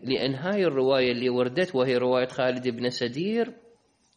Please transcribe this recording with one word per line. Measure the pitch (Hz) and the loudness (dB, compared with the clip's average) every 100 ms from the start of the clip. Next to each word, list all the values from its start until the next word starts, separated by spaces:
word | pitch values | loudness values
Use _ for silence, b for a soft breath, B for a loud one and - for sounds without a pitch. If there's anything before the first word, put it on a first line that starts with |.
لأن | 123 131 127 | -4 -2 0
هاي | 131 175 208 | -2 -2 0
الرواية | 175 135 131 135 127 | 0 2 2 4 2
اللي | 120 127 | 2 0
وردت | 123 123 135 180 | 0 0 0 0
وهي | 131 127 123 | 2 2 2
رواية | 123 127 127 | 2 2 0
خالد | 135 127 127 123 | 0 0 0 -4
بن | 117 123 | -2 -4
سدير | - 120 131 190 233 226 - - _ _ _ _ | -2 -4 -2 -2 -2 -4 -6 -20 _ _ _ _